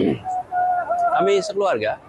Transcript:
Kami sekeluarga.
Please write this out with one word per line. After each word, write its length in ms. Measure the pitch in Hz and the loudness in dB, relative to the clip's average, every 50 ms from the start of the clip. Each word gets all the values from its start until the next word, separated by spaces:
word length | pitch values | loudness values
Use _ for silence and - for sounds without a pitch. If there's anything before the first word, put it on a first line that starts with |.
| - - - - 762 740 740 740 719 - 719 719 719 719 719 719 679 571 698 719 698 698 659 | 0 0 0 -2 -2 -4 -4 -4 -4 -4 -2 0 0 2 0 0 0 -2 0 0 0 2 2
Kami 180 | - 185 196 202 196 | 2 2 2 2 2
sekeluarga. 520 | 185 202 190 202 202 185 151 113 107 107 147 - - | 0 -2 -2 0 0 0 0 0 0 -2 -4 -4 -8